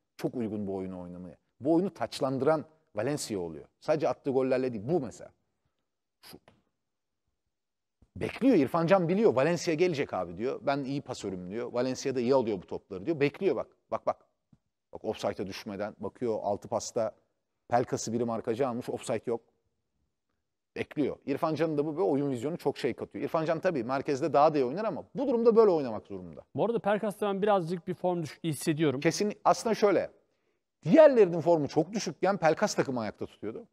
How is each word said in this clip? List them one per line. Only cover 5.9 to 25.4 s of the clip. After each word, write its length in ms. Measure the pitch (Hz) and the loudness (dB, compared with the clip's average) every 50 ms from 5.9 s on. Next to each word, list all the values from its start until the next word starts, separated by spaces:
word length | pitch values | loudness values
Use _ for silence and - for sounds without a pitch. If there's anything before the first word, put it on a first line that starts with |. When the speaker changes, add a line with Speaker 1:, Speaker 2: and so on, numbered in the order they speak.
| _ _ _ _ _ _ | _ _ _ _ _ _
Speaker 1:
Şu. 160 | - - - - _ - _ _ _ _ _ _ _ _ _ _ _ _ _ _ _ _ _ _ _ _ _ _ _ _ _ _ _ _ _ _ _ _ - | -20 -20 -20 -20 _ -20 _ _ _ _ _ _ _ _ _ _ _ _ _ _ _ _ _ _ _ _ _ _ _ _ _ _ _ _ _ _ _ _ -10
Bekliyor, 400 | - - - - - 214 277 247 | -6 -6 -6 -2 2 4 6 6
İrfan 320 | 170 135 - - 165 165 | 6 4 4 2 2 4
Can 220 | 156 190 196 170 156 | 6 4 4 4 4
biliyor. 240 | 185 202 233 180 117 | 2 4 4 4 4
"Valencia 400 | 127 135 160 175 165 - 170 160 | 4 2 2 0 0 -2 -2 0
gelecek 400 | 151 185 185 160 131 127 - - | 2 2 2 0 -2 -4 -4 -4
abi." 240 | 95 90 85 87 | -4 -4 -6 -6
diyor. 220 | 87 113 131 - - | -6 -6 -6 -6 -4
"Ben 220 | - 139 139 143 139 | -2 -2 -2 -2 -2
iyi 180 | 123 143 143 | -4 -6 -6
pasörüm." 480 | - - 117 - - 101 92 90 90 90 | -8 -8 -10 -8 -8 -8 -8 -8 -8 -8
diyor. 240 | 101 117 123 113 101 | -8 -8 -8 -4 -2
"Valencia 420 | 120 127 131 127 123 - 139 127 | -2 -2 -2 -2 -4 -4 -4 -2
da 40 | 131 | 0
iyi 140 | 117 120 139 | 2 4 4
alıyor 260 | 135 120 113 104 90 | 4 4 2 -2 -4
bu 60 | 82 | -6
topları." 380 | - 101 85 _ - 95 92 98 | -8 -10 -10 _ -10 -12 -8 -6
diyor. 140 | 143 170 139 | -4 -2 0
Bekliyor 360 | 143 143 - - 196 180 131 | -2 -2 -2 -2 -2 -2 -2
bak. 120 | 101 85 - _ _ _ - | -2 -4 -8 _ _ _ -8
Bak, 160 | 110 110 - | -8 -6 -4
bak. 180 | - 113 _ _ _ _ _ _ _ _ _ _ _ _ _ _ _ - | -4 -6 _ _ _ _ _ _ _ _ _ _ _ _ _ _ _ -16
Bak, 120 | - - | -10 -6
offside'a 420 | 113 107 - - 107 98 - 104 | -6 -6 -4 -4 -4 -4 -4 -6
düşmeden 480 | 92 95 - - 110 98 95 104 107 - - | -8 -8 -10 -10 -10 -8 -8 -8 -8 -8 -10
bakıyor. 400 | 101 98 - - 127 117 107 101 | -10 -10 -8 -6 -4 -4 -2 -2
Altı 260 | - 98 104 95 - | -2 -2 -2 -4 -4
pasta 480 | - 117 104 - - - 120 110 107 - _ _ _ _ _ _ _ _ _ _ | -4 -6 -6 -4 -4 -4 -2 -2 -4 -4 _ _ _ _ _ _ _ _ _ _
Pelkas'ı 460 | - 120 120 127 - 139 120 - 117 110 | 0 0 0 2 0 -4 -4 -4 -2 -2
biri 120 | 113 120 | -2 -2
markacı 420 | 117 113 107 - - 113 110 139 | -2 -4 -4 -4 -4 -2 -2 -2
almış. 220 | 127 117 120 123 - | -2 -4 -6 -6 -6
Offside 320 | 131 117 - - 120 107 - | -6 -6 -4 -4 -4 -4 -2
yok. 160 | - 117 120 _ _ _ _ _ _ _ _ _ _ _ _ _ _ _ _ _ _ _ _ _ _ _ _ _ _ - | -4 -4 -4 _ _ _ _ _ _ _ _ _ _ _ _ _ _ _ _ _ _ _ _ _ _ _ _ _ _ -10
Bekliyor. 420 | - 113 - - 151 139 104 80 - - | -10 -10 -6 -2 -2 -2 -2 -2 -4 -6
İrfan 300 | - 143 131 - 160 156 | -6 -4 -2 -2 -2 0
Can'ın 220 | 143 165 160 156 | 0 -2 -2 0
da 80 | 143 143 | -2 -2
bu, 120 | 160 147 | -2 -2
bu 140 | 151 202 185 | -2 0 0
oyun 200 | 147 135 143 143 | 0 0 0 -2
vizyonu 260 | 135 117 113 147 175 | -4 -4 -4 -6 -6
çok 200 | - - 147 120 | -4 -4 -4 -4
şey 160 | - - 127 113 | -2 -2 -4 -4
katıyor. 320 | - 110 - - 101 131 | -4 -8 -10 -8 -8 -6
İrfan 200 | 143 - 165 160 | -4 -2 -2 -2
Can 140 | 156 165 160 | -2 -2 -2
tabii 240 | - 190 175 135 107 | -2 -2 -2 -2 -4
merkezde 500 | 123 131 139 131 - 143 127 151 160 127 | -2 -4 -4 -2 -2 -2 -2 0 2 4
daha 200 | 143 147 160 151 | 6 6 6 4
da 40 | |
iyi 80 | 147 127 | 4 0
oynar 200 | 120 139 190 220 | 0 -2 -4 -4
ama 180 | 220 165 104 87 _ - | -4 -6 -6 -10 _ -6
bu 120 | 185 285 | -4 -2
durumda 280 | 262 247 226 | 0 2 4